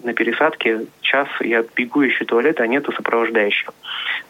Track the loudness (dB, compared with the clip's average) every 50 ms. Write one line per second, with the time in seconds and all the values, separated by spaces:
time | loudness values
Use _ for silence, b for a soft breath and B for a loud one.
0 | -8 -6 -2 0 0 -2 0 2 0 0 0 0 0 0 0 0 -4 -8 -12 _
1 | -2 0 0 0 0 -2 -4 -4 -2 2 2 2 0 0 -2 -4 -4 0 2 2
2 | 2 2 2 0 -2 2 2 2 4 2 2 2 0 2 0 0 0 -2 -6 -4
3 | -2 0 0 2 0 2 2 2 2 2 0 -2 -4 -6 -12 _ B B B B
4 | B B B B B -6